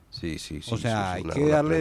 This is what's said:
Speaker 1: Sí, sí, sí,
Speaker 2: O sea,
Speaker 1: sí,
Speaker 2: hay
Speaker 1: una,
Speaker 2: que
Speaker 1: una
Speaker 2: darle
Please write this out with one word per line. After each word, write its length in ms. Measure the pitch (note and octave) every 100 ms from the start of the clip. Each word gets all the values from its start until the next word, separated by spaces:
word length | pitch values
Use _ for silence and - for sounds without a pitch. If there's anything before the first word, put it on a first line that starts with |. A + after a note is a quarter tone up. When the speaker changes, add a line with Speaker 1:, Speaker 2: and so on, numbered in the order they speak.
| _
Speaker 1:
Sí, 300 | - E2+ D2+
sí, 220 | - D#2
sí, 120 | -
Speaker 2:
O 40 | A2+
sea, 340 | A#2 G#2+ F#2+
Speaker 1:
sí, 60 | F2+
Speaker 2:
hay 60 |
Speaker 1:
una, 100 | D#3+
Speaker 2:
que 60 | D3
Speaker 1:
una 80 | D3+ D3+
Speaker 2:
darle 120 | D3+ D#3+